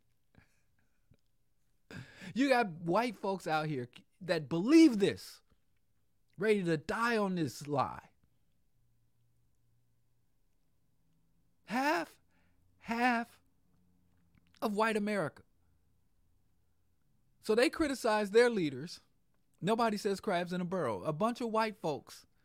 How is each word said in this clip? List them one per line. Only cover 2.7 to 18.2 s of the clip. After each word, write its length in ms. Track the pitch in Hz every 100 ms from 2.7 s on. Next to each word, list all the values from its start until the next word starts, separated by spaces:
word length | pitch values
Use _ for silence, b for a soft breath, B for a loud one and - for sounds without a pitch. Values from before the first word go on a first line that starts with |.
| 160
white 320 | 170 196 247 190
folks 300 | 202 190 165
out 200 | 156 156
here 200 | 135 120 - - _
that 260 | 175 170 139
believe 500 | 165 220 330 320 214
this, 420 | 180 98 - - _ _ _ _ _ _ _ _ _ -
ready 240 | 214 208
to 140 | 170 160
die 400 | - 214 233 220
on 160 | 196
this 340 | 180 147 - 143
lie. 320 | 139 98 62 - _ _ _ _ _ _ _ _ _ _ _ _ _ _ _ _ _ _ _ _ _ _ _ _ _ _ _ _ _ _ _ _ _ _ _ -
Half, 460 | 233 277 339 302 - _ _ _ _ _ _
half 480 | - 233 247 233 233 - _ _ _ _ _ _ _ _ _ _ _ _
of 120 | 226
white 220 | 202 220 214
America. 460 | 208 208 151 - - _ _ _ _ _ _ _ _ _ _ _ _ _ _ _ _ _ _ _
So 120 | -
they 140 | 220 302
criticize 640 | - 302 269 233 214